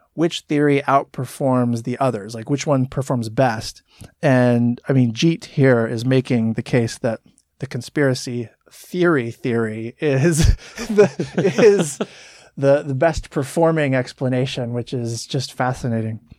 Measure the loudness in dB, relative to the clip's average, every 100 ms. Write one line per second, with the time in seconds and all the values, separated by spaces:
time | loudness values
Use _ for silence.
0 | _ -2 -2 -2 -4 2 4 2 2 0
1 | 0 -6 -10 -4 0 2 0 -2 -4 -2
2 | -2 -2 -6 -10 -4 -4 0 0 0 -4
3 | -4 -4 -4 0 0 0 -8 -14 _ -20
4 | -20 _ 2 4 4 4 2 0 0 2
5 | 2 2 0 0 -4 2 4 4 2 -2
6 | 0 0 2 0 0 -2 -2 0 -2 -2
7 | -6 -6 _ _ _ _ -10 -10 -8 -2
8 | 0 0 -4 -8 -8 _ _ -20 -10 -2
9 | 2 2 -2 -6 -2 -2 -2 -6 -10 -6
10 | -2 2 2 4 4 2 -2 -12 0 4
11 | 4 2 -6 -2 0 4 6 6 2 -6
12 | -10 -12 -20 -20 -20 -2 2 2 0 -2
13 | 0 -2 -6 -6 -4 0 2 2 0 0
14 | -2 -4 -2 -2 -2 -4 -6 -6 -6 -6
15 | -6 -8 -6 -6 -6 -4 -4 -2 -4 -4
16 | -4 -8 -14